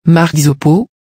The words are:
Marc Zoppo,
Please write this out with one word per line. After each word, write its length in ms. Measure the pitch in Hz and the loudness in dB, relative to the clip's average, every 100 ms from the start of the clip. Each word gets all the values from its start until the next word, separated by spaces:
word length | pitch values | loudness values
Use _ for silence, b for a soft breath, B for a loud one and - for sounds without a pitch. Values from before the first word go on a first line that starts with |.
Marc 320 | - 165 165 156 | 0 2 2 0
Zoppo, 520 | 147 139 151 175 247 _ | -2 0 0 0 -2 _